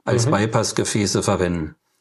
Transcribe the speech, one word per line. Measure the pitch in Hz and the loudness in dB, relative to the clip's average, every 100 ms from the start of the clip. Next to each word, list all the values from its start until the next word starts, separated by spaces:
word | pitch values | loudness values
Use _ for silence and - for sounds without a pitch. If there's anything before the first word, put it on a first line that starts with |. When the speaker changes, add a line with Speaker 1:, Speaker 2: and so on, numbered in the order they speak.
| - | -2
Speaker 1:
als | 120 120 | 0 2
Speaker 2:
Mhm. | |
Speaker 1:
Bypass-Gefäße | 104 110 117 101 - 95 110 98 104 | 2 2 0 0 -2 -2 0 0 0
verwenden. | 107 92 90 85 78 - _ _ | 0 0 0 -2 -6 -12 _ _